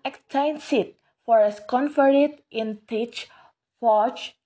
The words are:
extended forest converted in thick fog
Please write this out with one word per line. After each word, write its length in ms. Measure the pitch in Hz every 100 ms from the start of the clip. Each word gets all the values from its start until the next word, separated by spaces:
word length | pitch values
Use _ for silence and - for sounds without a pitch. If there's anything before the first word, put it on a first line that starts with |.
extended 880 | 269 - _ 277 294 302 - 277 - - _ _ -
forest 400 | 220 208 208 -
converted 720 | 247 285 285 277 277 294 294 _
in 280 | 220 220 214 -
thick 420 | 220 233 - - _ _ _ _ _
fog 360 | 233 214 233 247 - -